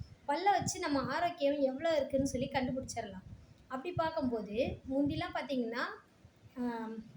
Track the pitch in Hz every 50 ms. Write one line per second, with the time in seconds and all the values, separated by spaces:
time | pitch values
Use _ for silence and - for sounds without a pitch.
0 | - - - - - - 285 320 370 415 392 349 - - - - 359 311 285 269
1 | 247 233 277 320 349 349 - - 285 277 285 294 277 254 254 277 330 330 320 294
2 | 269 - - 262 269 269 - 240 262 277 - 269 247 247 247 262 254 - - 233
3 | 220 202 190 185 - - - - - - - - - - 254 262 285 359 349 -
4 | 320 320 320 330 269 247 240 220 196 196 208 226 - - - - - 262 262 277
5 | 294 285 320 320 349 - - 330 277 254 285 254 233 226 233 247 311 392 427 415
6 | - _ _ - - - _ - - - - 262 247 240 233 226 233 220 226 220
7 | - - -